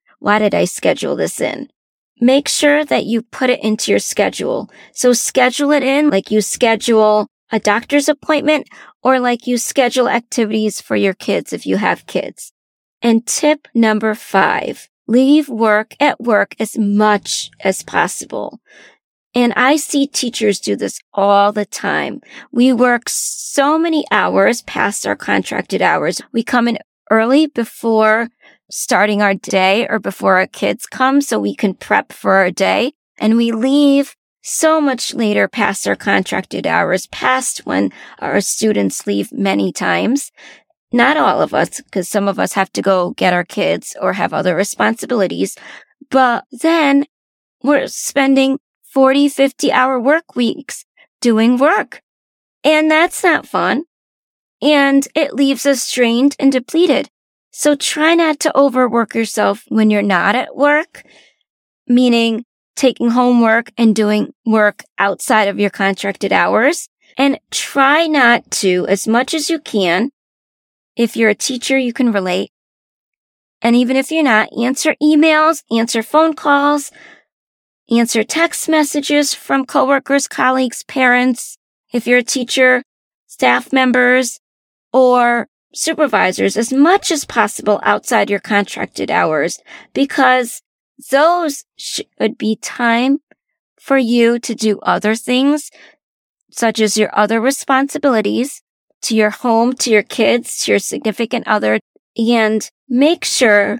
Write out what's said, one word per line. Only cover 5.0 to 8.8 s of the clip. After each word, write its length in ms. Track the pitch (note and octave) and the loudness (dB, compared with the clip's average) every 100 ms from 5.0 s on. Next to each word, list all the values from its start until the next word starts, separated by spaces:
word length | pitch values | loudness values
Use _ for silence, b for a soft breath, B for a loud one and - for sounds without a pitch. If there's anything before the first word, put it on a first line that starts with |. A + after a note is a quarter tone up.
| B3 | 0
schedule 580 | A#3+ - - B3+ B3 C#4+ | 0 0 0 0 0 0
it 120 | D4 | 0
in 260 | C4 C#4 D4+ | 0 0 2
like 200 | D4 - | 0 0
you 120 | G#3+ | -2
schedule 880 | - - A3+ A3 - A3 G#3+ G#3+ G#3 _ _ | -2 0 0 0 0 2 4 2 0 _ _
a 80 | A3 | -4
doctor's 500 | G#3 G#3+ - C#4+ C#4 | -2 -2 0 0 0
appointment 580 | C#4+ - D4+ C#4+ D4+ - B | -2 -2 0 0 -2 -4 B